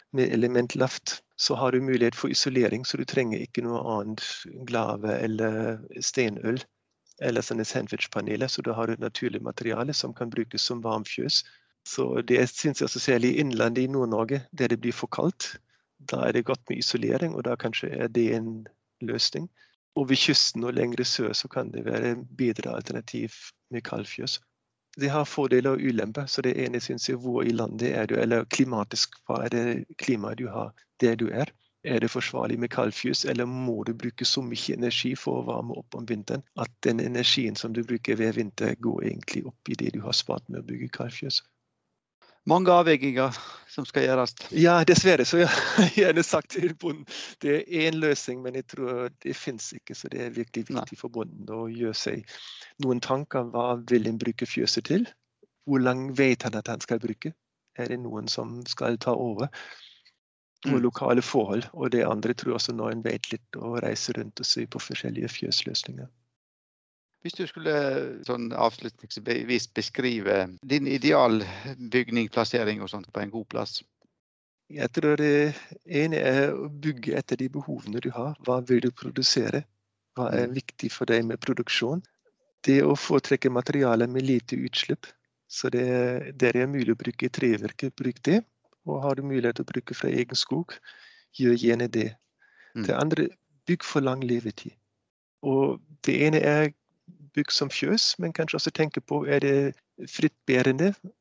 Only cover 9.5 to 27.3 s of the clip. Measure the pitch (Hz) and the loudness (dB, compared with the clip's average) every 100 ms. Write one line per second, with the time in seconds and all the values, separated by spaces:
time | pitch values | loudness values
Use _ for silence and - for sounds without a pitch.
9.5 | - 113 110 135 143 127 - 117 113 113 | -6 -4 -2 -2 -2 -4 -4 -2 -2 -2
10.5 | 117 - 120 113 107 - - 147 - - | -2 -2 -2 -2 -2 -2 -4 0 0 0
11.5 | _ _ _ - - 127 123 120 123 123 | _ _ _ -8 -2 0 0 4 4 4
12.5 | - 151 135 131 127 - 120 123 131 143 | 2 0 0 -2 0 2 4 4 4 2
13.5 | 113 117 123 131 135 120 107 113 139 - | 2 2 2 0 0 0 0 0 -2 -4
14.5 | 160 120 117 120 - - - 165 - - | -2 0 2 0 -4 -4 0 0 -2 -8
15.5 | - _ _ _ _ 135 131 123 120 117 | -12 _ _ _ _ -6 0 2 2 0
16.5 | 127 - 123 - 117 113 120 165 - 123 | -2 -4 -4 -2 0 0 0 0 -2 -4
17.5 | 120 117 - - - 117 120 113 113 113 | -2 -4 -4 -4 -4 0 2 2 0 -4
18.5 | 110 110 _ _ _ 117 117 - 147 170 | -8 -14 _ _ _ -6 -2 -2 -2 -8
19.5 | _ _ _ _ - 131 131 - 139 - | _ _ _ _ -2 4 4 6 4 4
20.5 | 113 120 123 120 120 123 - 113 107 - | 0 -2 0 0 0 -2 0 0 -2 -4
21.5 | 131 113 117 113 113 120 120 123 - 123 | -4 -4 -6 -2 0 0 -2 -6 0 0
22.5 | - 127 117 117 117 113 120 117 - - | 0 -4 -6 -6 -8 -8 -8 -8 -10 -20
23.5 | - _ 120 - 113 104 - 117 - - | -20 _ -10 -6 -8 -8 -8 -6 -8 -10
24.5 | _ _ _ _ - 139 151 143 - 131 | _ _ _ _ -4 0 0 -2 -2 4
25.5 | 127 135 135 135 113 104 143 139 - 127 | 4 4 2 0 0 -2 -6 -4 -2 0
26.5 | - 123 120 - 123 - 123 123 | 0 -2 -4 -6 -6 -4 -4 -2